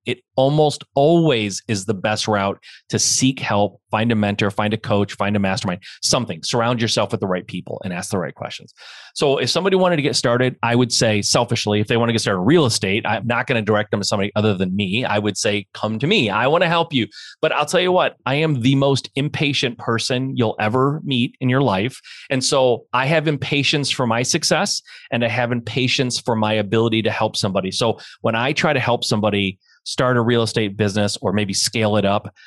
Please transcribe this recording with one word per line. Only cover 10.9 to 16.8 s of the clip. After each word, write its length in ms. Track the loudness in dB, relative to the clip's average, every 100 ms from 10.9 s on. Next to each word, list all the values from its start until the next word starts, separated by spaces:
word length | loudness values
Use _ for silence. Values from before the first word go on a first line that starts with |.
say 300 | 2 2 2
selfishly, 580 | 2 0 0 -2 0 0
if 80 | 2
they 100 | 0
want 120 | 2
to 40 |
get 60 | 0
started 180 | 0 0
in 60 | 4
real 200 | 4 4
estate, 400 | 0 -2 -2 -2
I'm 220 | -4 -2
not 200 | -2 0
gonna 140 | -2
direct 300 | 2 0 0
them 80 | -2
to 60 | -2
somebody 240 | -2 0 2
other 180 | 2 2
than 200 | 0 0
me. 280 | -2 -2 -2
I 140 | 0
would 180 | -2 -2
say, 300 | -2 -2 -6
"Come 260 | -6 -4 -2
to 80 | 0
me. 220 | 2 2
I 180 | 0 2
wanna 200 | 2 2
help 240 | 0